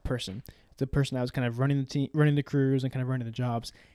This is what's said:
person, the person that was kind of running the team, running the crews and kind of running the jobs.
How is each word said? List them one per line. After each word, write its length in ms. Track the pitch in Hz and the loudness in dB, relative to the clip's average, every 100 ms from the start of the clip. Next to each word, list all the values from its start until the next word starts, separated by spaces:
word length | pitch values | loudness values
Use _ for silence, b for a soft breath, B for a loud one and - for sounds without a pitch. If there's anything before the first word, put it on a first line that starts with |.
person, 400 | - 123 - 98 - B B B | -4 -4 -4 -10 -12 B B B
the 100 | 131 | -2
person 280 | 143 135 127 | 0 0 0
that 60 | |
was 100 | 123 | -2
kind 160 | - 123 | -2 -2
of 120 | 117 | 0
running 200 | 139 139 | 0 0
the 60 | 131 | 0
team, 240 | 143 139 | -2 0
running 220 | 151 151 143 | 4 4 4
the 80 | |
crews 400 | - 143 135 135 | 2 2 4 2
and 80 | 127 | 0
kind 100 | 131 | -2
of 40 | 127 | -2
running 160 | 131 117 | -2 -4
the 60 | |
jobs. 400 | 113 123 117 - - b | -4 -2 -2 -6 -14 b